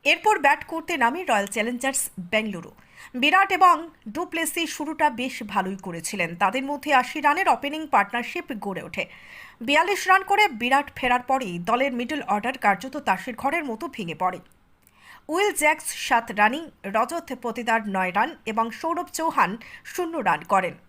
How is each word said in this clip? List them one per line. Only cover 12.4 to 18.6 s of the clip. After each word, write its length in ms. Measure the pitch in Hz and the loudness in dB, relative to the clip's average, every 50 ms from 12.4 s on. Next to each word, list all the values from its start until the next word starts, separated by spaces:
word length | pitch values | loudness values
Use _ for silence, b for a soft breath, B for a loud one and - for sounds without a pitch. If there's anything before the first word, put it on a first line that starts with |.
| 196 240 262 | -2 -4 -6
কার্যত 400 | 269 - 208 196 196 - 262 269 | 0 2 2 2 2 -2 -10 -10
তাসের 380 | 302 - - 190 185 - - 233 | -6 0 0 -2 0 -2 -10 -10
ঘরের 280 | - - 269 302 339 311 | -4 -4 -2 -2 -2 -4
মতো 200 | 269 220 220 330 330 262 | -4 -8 -8 -8 -10 -8
ভেঙে 200 | - 208 170 156 | -8 -8 -8 -6
পড়ে। 240 | 147 185 185 180 - - _ _ _ _ _ _ _ B B B B B B B B B B | -2 -2 -2 -2 -4 -16 _ _ _ _ _ _ _ B B B B B B B B B B
উইল 220 | 302 359 403 415 330 | 0 0 2 0 0
জ্যাক্স 320 | - 302 302 311 311 - - - - - | 2 2 2 2 2 -2 -10 -8 -8 0
সাত 200 | - - 233 233 - | 2 2 2 2 0
রানই, 320 | 208 208 208 214 247 311 330 285 _ _ - | 2 2 2 2 2 -2 -8 -12 _ _ -12
রজত 420 | 196 196 220 233 240 330 339 330 - 262 247 | -2 0 0 0 0 -2 -8 -6 -8 -12 -8
পতিদার 400 | - 226 220 247 233 233 226 226 208 208 | -6 -8 -6 -4 -2 0 0 0 0 -2
নয় 220 | 190 190 185 180 | -2 0 -2 0
রান 180 | 175 202 233 302 330 - _ | 2 0 0 0 -2 -10 _
এবং 200 | - 214 226 | -6 -2 -2